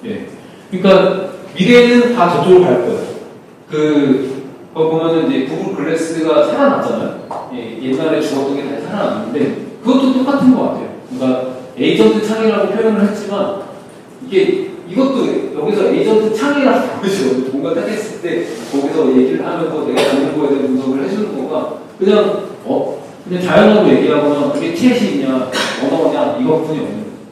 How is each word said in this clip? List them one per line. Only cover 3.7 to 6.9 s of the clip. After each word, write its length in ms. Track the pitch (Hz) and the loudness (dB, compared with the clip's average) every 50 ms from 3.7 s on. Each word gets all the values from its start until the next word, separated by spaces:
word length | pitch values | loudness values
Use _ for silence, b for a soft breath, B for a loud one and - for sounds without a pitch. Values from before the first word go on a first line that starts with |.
| - 151 151 151 147 143 139 131 127 - - - - - - - - - - - | -2 0 0 2 2 2 4 4 2 2 0 -4 -8 -10 -12 -14 -18 -18 -20 -10
거 160 | - 160 160 160 | -2 0 0 0
보면은 400 | 160 160 165 165 165 160 143 131 | 2 0 0 2 0 0 0 0
이제 160 | 135 127 - | 0 -2 -2
구글 280 | 143 160 190 196 196 - | -4 -6 -6 -6 -6 -6
글래스가 720 | - 147 160 165 165 170 165 165 160 156 160 151 147 147 | -4 -2 -2 -2 -2 -2 -4 -4 -2 0 2 4 4 4
살아났잖아요. 760 | - - 285 277 262 254 - - - | 2 2 2 2 2 2 0 -2 -4